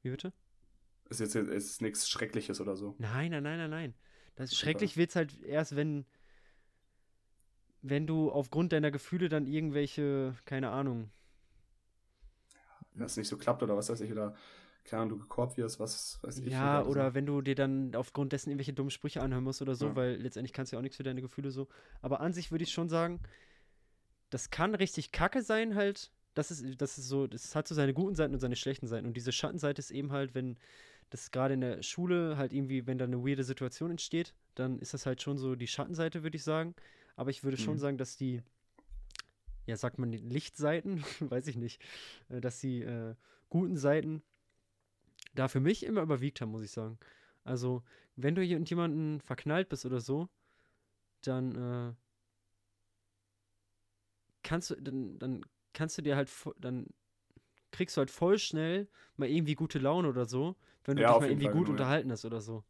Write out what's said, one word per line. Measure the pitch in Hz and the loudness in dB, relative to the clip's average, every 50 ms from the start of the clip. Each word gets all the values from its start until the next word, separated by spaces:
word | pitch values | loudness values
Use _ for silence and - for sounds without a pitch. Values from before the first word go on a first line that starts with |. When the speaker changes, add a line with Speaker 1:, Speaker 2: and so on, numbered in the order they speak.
Speaker 1:
Wie | _ 131 | _ -4
bitte? | 127 135 - 185 - _ _ _ _ _ - - _ - _ _ _ _ _ - | -6 -4 -6 -8 -8 _ _ _ _ _ -20 -20 _ -20 _ _ _ _ _ -10
Speaker 2:
Es | - - | -4 -2
ist | 110 104 - | -2 0 2
jetzt, | 120 107 - | 0 0 0
es | - 101 101 | 0 -2 -4
ist | - - - | -4 -6 -2
nichts | 113 107 104 - - - | -2 -2 0 0 -2 -2
Schreckliches | - - 117 107 - 113 101 - 98 - | 0 -2 -2 -2 -2 -4 -2 -2 -4 -4
oder | 95 104 95 | -2 -4 -4
so. | 95 101 101 101 - | -4 -4 -8 -8 -6
Speaker 1:
Nein, | 113 107 113 127 147 170 | -4 -2 -2 0 0 0
nein, | 170 151 143 | -2 -2 -2
nein, | 147 156 165 | -2 -4 -4
nein, | 165 156 | -4 -4
nein. | 156 160 165 135 113 - - - - - - - - | -4 -4 -6 -6 -8 -12 -20 -20 -20 -20 -20 -20 -10
Das | - 131 131 | -8 -6 -2
Speaker 2:
Okay. | - - | -2 0
Speaker 1:
schrecklich | - 147 160 196 208 202 - 160 | 2 2 2 2 2 0 4 4
wird's | 175 165 - | 2 4 4
halt | 180 160 143 - - - | 2 0 0 -2 -12 -8
erst, | - 139 151 160 - 143 | 0 2 2 2 2 2
wenn | 139 147 156 151 143 135 _ _ _ - - - - - - _ _ _ _ _ _ _ _ _ _ _ _ _ _ _ _ _ _ - _ _ _ _ _ _ _ | 2 2 2 2 0 -2 _ _ _ -20 -20 -20 -20 -20 -20 _ _ _ _ _ _ _ _ _ _ _ _ _ _ _ _ _ _ -20 _ _ _ _ _ _ _
wenn | - 135 143 147 156 151 | -4 0 0 2 2 2
du | 160 160 156 147 | 2 4 4 4
aufgrund | - 143 139 127 - 151 170 175 170 | 4 2 0 2 2 2 2 4 4
deiner | 156 147 151 | 4 4 4
Gefühle | 143 143 - - - 180 180 170 | 2 0 -4 -2 0 2 2 4
dann | 151 151 147 131 | 4 2 2 2
irgendwelche, | 143 156 156 156 139 147 147 139 - - 147 143 139 139 135 131 127 117 - | 0 0 0 2 2 2 0 0 0 0 0 2 2 2 0 0 -2 -6 -8
keine | - 143 135 131 123 | -6 -2 -2 0 0
Ahnung. | 101 131 139 139 123 117 113 107 - - _ - _ _ _ _ _ - _ _ _ _ _ _ _ _ _ _ _ _ - - _ _ _ _ - - _ _ - - - _ _ | 0 0 0 0 -2 -2 -4 -8 -12 -20 _ -20 _ _ _ _ _ -20 _ _ _ _ _ _ _ _ _ _ _ _ -20 -20 _ _ _ _ -20 -20 _ _ -20 -20 -20 _ _
Speaker 2:
Wenn | - 117 | -10 -8
das | - - - | -6 -4 -4
nicht | 107 - | -4 -4
so | - - | -4 -2
klappt | - - 120 123 127 | 0 0 2 2 2
oder | 107 104 101 | 0 2 0
was | 110 - | 0 -2
weiß | 117 113 | -2 -4
ich, | 107 107 | -4 -4
oder, | 113 107 107 104 107 - - - - - - - - _ _ | -4 -4 -4 -4 -6 -10 -18 -20 -20 -20 -20 -20 -20 _ _
keine | - - 110 113 | -6 -2 -2 0
Ahnung, | 110 110 101 | 0 -2 -4
du | 107 | -8
gekorbt | - - - 120 123 127 - | -6 -2 0 0 0 0 -2
wirst, | 120 113 110 - | -2 -4 -2 -4
was | 110 110 - - - - - - - | -4 -4 -4 -6 -6 -8 -8 -8 -8
weiß | - 123 131 | -8 -8 -4
ich, | 131 123 | -4 -2
Speaker 1:
Ja, | 131 131 135 143 143 147 | 0 2 4 4 4 4
Speaker 2:
oder | 135 | 4
so. | 123 | 4
Speaker 1:
oder | 139 139 135 131 123 | 4 4 4 4 2
wenn | 139 139 | 2 0
du | 143 143 143 | 2 0 0
dir | 135 135 135 | 2 2 2
dann | 127 139 135 135 135 135 127 113 | 2 2 2 2 2 0 0 0
aufgrund | 113 127 - - - 143 135 - | -2 -2 -2 0 -2 0 0 0
dessen | 139 - - | -2 -2 -2
irgendwelche | 143 139 139 143 139 | -2 -2 -2 -4 -2
dummen | 131 135 139 | -2 -2 -2
Sprüche | 135 - - 151 - 156 | -2 -4 -6 -4 -2 0
anhören | 135 135 131 127 127 | 0 0 2 2 0
musst | 131 135 - | 0 -2 -2
oder | 143 135 131 | 0 -2 0
so, | 123 139 147 | 0 0 0
Speaker 2:
Ja. | - | 2
Speaker 1:
weil | 131 127 123 123 | 2 2 2 2
letztendlich | 107 110 127 - 104 123 127 - | 0 -4 -6 -4 -4 -6 -6 -4
kannst | - 131 123 | -6 -6 -4
du | - | -4
ja | 113 | -4
auch | 123 | -4
nichts | 135 - - | -6 -6 -4
für | 135 | -4
deine | 135 127 127 | -4 -4 -4
Gefühle | 131 127 - - 139 139 | -6 -8 -8 -6 -6 -4
so. | 131 131 139 135 - - - - - - | -4 -4 -6 -6 -8 -20 -20 -20 -20 -8
Aber | - 131 135 - | -2 0 0 2
an | 147 170 185 | 2 0 0
sich | 175 170 - | 0 -4 -2
würde | 165 160 170 | -2 -2 0
ich | 170 | 0
schon | - - 170 175 | 0 0 0 2
sagen, | 160 165 165 170 175 175 - - - - - - - - _ _ _ _ _ _ _ _ _ _ _ _ _ _ | 2 2 2 2 0 -4 -8 -12 -14 -20 -20 -20 -20 -20 _ _ _ _ _ _ _ _ _ _ _ _ _ _
das | - 127 - - | -6 -6 -6 -4
kann | - - 160 190 214 | 0 2 2 2 4
richtig | 196 190 185 - - 147 - | 2 2 0 0 -4 -6 -4
kacke | - - 185 180 - 269 | 0 2 2 4 4 2
sein | 240 - 220 220 226 226 214 | 2 4 2 2 4 2 2
halt. | 202 202 202 202 - - - _ _ _ _ _ | 2 2 2 2 -2 -8 -14 _ _ _ _ _
Das | - 151 - | -2 -2 -2
ist, | 170 151 123 131 131 127 | -4 -6 -6 -8 -2 -2
das | 143 135 - - | -2 -2 -2 -6
ist | 131 123 | -6 -2
so, | 135 139 139 135 | 0 0 0 0
das | - 131 - - - | -2 -6 -10 -4 -2
hat | 151 156 - | -2 -2 0
so | 165 | 2
seine | 151 143 135 135 | 4 4 4 6
guten | 135 185 190 202 | 4 2 2 4
Seiten | 156 156 143 135 | 2 2 2 2
und | 131 | 0
seine | 120 123 123 | 0 0 0
schlechten | 123 - 135 123 - - 117 | 0 -2 -2 -2 -2 -4 -4
Seiten. | 113 113 98 120 | -4 -2 -2 -4
Und | 117 | -4
diese | 123 117 127 | -4 -2 -2
Schattenseite | 123 - - 151 - 175 147 147 143 - | -2 0 0 -2 -2 0 0 0 0 -2
ist | - - | -4 -8
eben | - 135 139 143 | -6 -4 -4 -2
halt, | 139 139 139 131 123 | 0 -2 -2 0 -2
wenn | 131 127 127 120 120 - - - - - - - - - _ | -2 -2 -2 -4 -6 -12 -20 -20 -20 -20 -20 -20 -20 -20 _
das | - 127 - - | -14 -12 -12 -6
gerade | - 127 131 135 135 | 0 2 2 4 4
in | 131 | 2
der | 131 127 113 85 | 2 0 -2 -4
Schule | - - - - 175 180 180 175 170 160 151 143 | -6 -6 -4 -2 2 2 4 4 4 2 2 0
halt | 139 127 - | 0 0 0
irgendwie, | 139 139 131 135 131 123 | 0 0 0 0 0 0
wenn | 123 131 127 | 0 0 0
da | 127 | 0
eine | 123 127 123 123 | 0 0 0 2
weirde | 135 143 135 135 | 0 2 2 0
Situation | 123 135 - 135 127 - - 160 170 | -2 -2 -2 -4 -6 -4 -4 -4 -2
entsteht, | 170 165 - - - 165 170 - - _ _ _ _ | -2 -4 -4 -2 -2 -2 -2 -2 -6 _ _ _ _
dann | - 131 131 127 - | -4 -2 -2 -2 -2
ist | - - - | -6 -8 -8
das | 135 - | -4 -2
halt | 139 127 127 | -2 -2 -2
schon | - 143 143 143 | -2 -4 -2 -2
so | 131 131 127 | 0 -2 -2
die | 123 120 117 | -2 -2 -4
Schattenseite, | - - 139 - 180 160 165 165 - 180 151 | -2 -4 -4 -4 -2 -2 -2 -2 -2 -2 -6
würde | 160 156 160 | -4 -4 -4
ich | 139 | -2
sagen. | 156 156 160 160 170 175 - - - - - - _ _ | 0 0 0 0 -2 -6 -12 -20 -20 -20 -20 -20 _ _
Aber | - 127 131 | -6 -4 -4
ich | 139 - - | -4 -2 0
würde | 139 135 127 | -2 0 0
schon | 113 110 151 | 0 0 0
Speaker 2:
Mhm. | 156 | 0
Speaker 1:
sagen, | 143 143 139 131 | 0 0 0 0
dass | 131 123 - | -4 -6 -4
die, | - 135 131 123 120 120 - _ _ _ _ _ - - - - - - - - - - _ _ _ _ - - - - | -4 -2 -2 -2 -2 -6 -10 _ _ _ _ _ -20 -20 -14 -14 -12 -12 -12 -14 -14 -14 _ _ _ _ -12 -12 -10 -6
ja, | - 117 | -6 -4
sagt | 104 - 123 117 - | -2 -2 -4 -2 0
man | 127 117 | -2 -2
die | 113 113 | -2 -4
Lichtseiten? | 107 117 123 147 - - - - 147 147 156 170 156 196 196 170 143 | -4 -2 -4 -2 -4 -4 -6 0 2 2 2 2 0 -2 -2 -2 -4
<laughs> | - - - | -6 -6 -6
Weiß | 156 135 - 123 131 160 | -4 -2 -2 -2 -2 -2
ich | 123 113 | -4 -2
nicht. | 117 117 - - - - - - - - - - - _ | -4 -4 -6 -10 -18 -18 -16 -16 -16 -16 -18 -20 -16 _
Äh, | 123 123 | -8 -4
dass | 120 127 120 - | -4 -4 -4 -2
die, | - 135 127 120 113 | -4 -2 -2 -2 -2
äh, | 110 120 117 113 113 113 - _ _ _ _ _ _ | -4 -4 -4 -6 -6 -8 -12 _ _ _ _ _ _
guten | - 165 185 175 185 156 | 2 2 2 2 0 2
Seiten | 135 143 143 156 - 156 156 156 - _ _ _ _ _ _ _ _ _ _ _ _ _ _ _ _ _ _ _ - - _ | 4 4 4 4 4 0 -4 -6 -8 _ _ _ _ _ _ _ _ _ _ _ _ _ _ _ _ _ _ _ -20 -10 _
da | 131 131 131 | 0 0 2
für | - 139 | 2 2
mich | 131 156 220 - - | 4 4 4 2 0
immer | - 226 208 160 | -2 0 0 2
überwiegt | 160 151 127 123 143 135 - | 2 2 2 2 -2 -2 -2
haben, | 127 110 | -6 -6
muss | 107 113 110 | -4 -6 -8
ich | 101 | -8
sagen. | - - 110 110 113 113 - - - - - _ _ _ _ | -6 -6 -6 -6 -8 -12 -16 -20 -20 -20 -20 _ _ _ _
Also, | 123 127 127 120 127 127 127 123 _ - - - _ _ | 0 0 2 2 2 2 0 -2 _ -20 -20 -20 _ _
wenn | - 123 139 165 | 0 2 4 4
du | 180 185 | 6 4
hier | 175 180 160 | 4 4 2
in | 170 | 2
jemanden | 156 175 170 170 165 147 156 160 151 151 147 | 2 4 4 4 4 4 2 2 0 0 -2
verknallt | - - 127 - - 147 151 175 190 - | -4 -6 -6 -4 0 2 2 2 2 2
bist | - 131 - 127 | -2 -4 -2 0
oder | 127 127 | 0 0
so, | 113 127 131 147 165 185 _ _ _ _ _ _ _ _ _ _ _ _ _ _ _ _ _ _ - | 0 2 0 0 0 -2 _ _ _ _ _ _ _ _ _ _ _ _ _ _ _ _ _ _ -4
dann, | - 131 127 127 127 123 | -2 0 0 0 -2 -2
äh, | - 123 123 120 123 120 120 120 - _ _ _ _ _ _ _ _ _ _ _ _ _ _ _ _ _ _ _ _ _ _ _ _ _ _ _ _ _ _ _ _ _ _ _ _ _ _ _ _ _ _ _ _ _ _ _ _ _ | -2 -4 -4 -4 -4 -4 -6 -8 -10 _ _ _ _ _ _ _ _ _ _ _ _ _ _ _ _ _ _ _ _ _ _ _ _ _ _ _ _ _ _ _ _ _ _ _ _ _ _ _ _ _ _ _ _ _ _ _ _ _
kannst | - 156 170 175 - | -4 -4 -4 -2 -4
du, | 180 | -6
dann, | - 139 143 127 135 127 98 - - | -6 -6 -6 -6 -4 -6 -6 -8 -8
dann | - 131 131 107 - - _ _ _ _ _ | -6 -6 -6 -6 -8 -14 _ _ _ _ _
kannst | - 160 160 - - | -6 -4 -4 -4 -4
du | |
dir | 156 147 143 | 0 0 2
halt | 139 139 135 | 2 2 -2
vo-, | - - - 156 - _ | -4 -12 -10 -12 -10 _
dann | - 123 127 127 - - - _ _ _ _ _ _ _ _ - _ _ _ _ _ _ | -6 -6 -4 -4 -6 -8 -12 _ _ _ _ _ _ _ _ -20 _ _ _ _ _ _
kriegst | - - 185 180 - - | -4 -4 -4 -2 2 0
du | |
halt | 139 131 | 0 0
voll | - - 170 175 202 220 | 0 2 4 6 6 6
schnell | - - - 156 156 160 175 190 202 202 _ - - - _ - | 4 -2 -2 -2 0 0 0 -2 -2 -4 _ -20 -20 -20 _ -4
mal | 143 123 | 0 2
irgendwie | 143 170 165 147 151 | 2 2 2 2 2
gute | - 165 151 - 151 | 0 0 -2 0 0
Laune | 131 135 151 180 180 151 | 2 4 4 4 4 2
oder | 127 123 123 | 2 2 0
so, | 113 117 127 139 165 185 _ _ - _ _ _ | 0 0 0 0 0 -2 _ _ -20 _ _ _
wenn | - 139 | 0 4
du | 139 113 | 6 8
Speaker 2:
Ja, | 117 | 10
Speaker 1:
dich | 120 | 10
Speaker 2:
auf | - | 10
Speaker 1:
mal | 147 139 | 8 6
Speaker 2:
jeden | - 143 | 4 4
Speaker 1:
irgendwie | 143 | 4
Speaker 2:
Fall, | 139 - | 4 4
Speaker 1:
gut | 156 175 - | 4 4 4
Speaker 2:
genau, | |
ja. | |
Speaker 1:
unterhalten | 143 135 135 131 139 160 - 131 | 4 2 2 4 4 2 2 0
hast | 120 107 - | -2 -4 -4
oder | 113 113 113 | -6 -6 -6
so. | 107 110 113 110 107 _ | -6 -6 -8 -8 -8 _